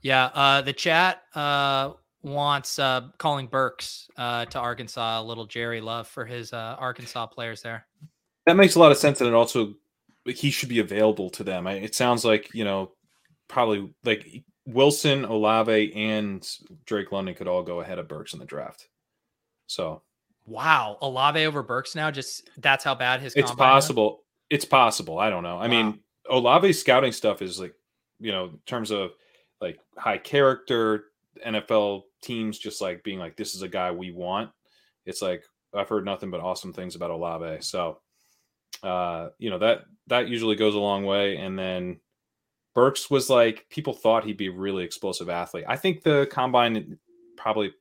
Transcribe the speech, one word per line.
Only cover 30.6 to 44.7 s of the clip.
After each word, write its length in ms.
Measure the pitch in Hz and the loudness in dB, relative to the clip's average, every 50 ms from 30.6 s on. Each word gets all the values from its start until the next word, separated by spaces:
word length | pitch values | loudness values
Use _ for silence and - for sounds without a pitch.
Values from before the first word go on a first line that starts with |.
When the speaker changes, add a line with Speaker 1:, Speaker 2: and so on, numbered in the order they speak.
| - - 127 117 113 110 107 107 - _ _ _ _ _ _ - - | -4 -2 0 2 2 2 0 0 -4 _ _ _ _ _ _ -14 -10
Speaker 2:
N 100 | 117 107 | -4 -4
F 160 | 107 101 - | -4 -2 2
L 360 | 117 107 104 101 101 98 98 _ _ _ - | 2 2 2 2 -2 -6 -10 _ _ _ -12
teams 340 | - 123 113 110 110 104 - | -10 -8 -6 -6 -6 -8 -8
just, 240 | - 104 - - | -12 -12 -10 -8
like, 220 | 101 92 90 - _ | -8 -8 -8 -8 _
being 160 | 107 98 95 | -10 -10 -10
like, 180 | 87 82 78 - | -10 -12 -12 -12
"This 160 | 107 - - | -12 -10 -10
is 80 | 92 | -10
a 60 | 95 92 | -12 -8
guy 240 | 87 92 90 90 | -6 -4 -4 -4
we 180 | 87 85 92 90 | -4 -6 -10 -12
want." 400 | 85 90 90 87 92 101 113 - _ _ _ _ _ _ _ _ _ _ _ | -12 -10 -8 -4 -4 -4 -6 -8 _ _ _ _ _ _ _ _ _ _ _
It's 160 | 92 90 - | -14 -10 -6
like, 220 | 104 92 90 85 _ _ _ _ _ _ | -4 -4 -6 -6 _ _ _ _ _ _
I've 180 | - 101 98 - | -6 -6 -4 -2
heard 140 | 113 107 95 | -2 -4 -2
nothing 280 | 101 98 90 - 95 | -4 -6 -6 -8 -10
but 100 | 90 87 | -8 -6
awesome 320 | 82 92 92 90 - 95 82 | -6 -6 -6 -6 -8 -14 -14
things 220 | - 92 90 82 | -12 -12 -12 -10
about 160 | 85 87 85 | -10 -8 -8
Olave. 500 | 85 82 87 85 82 82 82 82 80 76 | -6 -6 -6 -6 -6 -8 -8 -10 -10 -10
So, 380 | - - - 92 87 82 - _ _ _ _ _ _ _ _ _ _ _ _ _ _ _ - - | -10 -8 -6 -4 -4 -4 -6 _ _ _ _ _ _ _ _ _ _ _ _ _ _ _ -20 -12
uh, 480 | - 98 92 90 90 87 85 82 82 85 _ _ | -8 -6 -4 -2 -2 -4 -4 -8 -10 -12 _ _
you 140 | 110 113 | -8 -8
know, 80 | 98 90 | -4 0
that, 260 | 101 113 117 - - _ _ _ _ _ | 2 0 0 0 -4 _ _ _ _ _
that 200 | 123 123 123 - | 0 0 0 0
usually 260 | 120 117 113 110 107 | -4 -2 0 0 0
goes 180 | 101 110 107 104 | 2 2 2 2
a 40 | 104 | 2
long 260 | 101 101 101 98 98 | 0 0 -2 -2 0
way. 320 | 98 98 101 101 101 98 - | 0 0 0 0 0 -2 -4
And 200 | 95 95 95 95 | -8 -8 -8 -6
then 400 | 95 92 92 92 90 90 87 - _ _ _ _ _ _ _ _ _ _ _ _ _ _ _ | -6 -6 -6 -6 -6 -8 -10 -12 _ _ _ _ _ _ _ _ _ _ _ _ _ _ _
Burks 340 | 120 123 135 135 - - - | 4 4 6 4 0 -4 0
was, 200 | 143 135 120 - | 0 0 2 4
like, 360 | 135 120 117 113 113 - _ _ | 6 6 6 6 2 -4 _ _
people 240 | - - 151 143 120 | -12 -8 -6 -6 -8
thought 320 | - - 117 110 113 107 | 0 2 2 2 4 2
he'd 120 | 107 104 95 | -2 -8 -6
be 100 | 104 95 | -6 -8
a 40 | |
really 320 | 90 92 95 98 | -6 -6 -6 -4